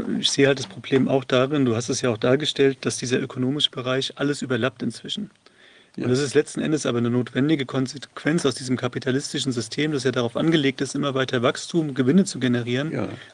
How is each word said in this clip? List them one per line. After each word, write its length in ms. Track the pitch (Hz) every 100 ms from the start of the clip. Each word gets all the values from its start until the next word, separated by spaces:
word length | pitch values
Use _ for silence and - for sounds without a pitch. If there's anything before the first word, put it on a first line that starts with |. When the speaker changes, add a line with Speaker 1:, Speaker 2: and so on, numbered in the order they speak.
| - -
Speaker 1:
Ich 120 | -
sehe 180 | - 139
halt 100 | 139
das 80 | 117
Problem 420 | - - 135 127
auch 140 | 135
darin, 400 | 127 127 131 147
du 120 | 131 113
hast 120 | -
es 120 | 131
ja 80 | 127
auch 80 | 110
dargestellt, 600 | 131 135 151 - 139 135
dass 160 | - -
dieser 220 | 127 147
ökonomische 500 | 131 131 127 147 -
Bereich 420 | - 127 131 131 -
alles 260 | 143 147
überlappt 400 | 139 123 123 -
inzwischen. 480 | 127 - - - 208 - - _ - - _ -
Speaker 2:
Ja. 80 |
Speaker 1:
Und 60 | 120
das 80 | 127
ist 160 | 143
letzten 260 | 143 156 -
Endes 240 | 156 156
aber 140 | 139 120
eine 100 | 120
notwendige 560 | 123 117 127 143 160
Konsequenz 800 | 131 135 131 143 - - - 165
aus 120 | 143 123
diesem 200 | 127 123
kapitalistischen 760 | 127 131 127 127 147 147 131
System, 400 | 120 110 - 151
das 100 | 147
ja 60 | 127
darauf 260 | 123 120 -
angelegt 440 | 156 165 139 131
ist, 120 | 139 143
immer 180 | 147
weiter 260 | 131 127 127
Wachstum, 540 | 120 - - 175 156
Gewinne 300 | 135 127 175
zu 140 | 196 135
generieren. 520 | 123 120 117 123 151
Speaker 2:
Ja. 160 | 143 98 - -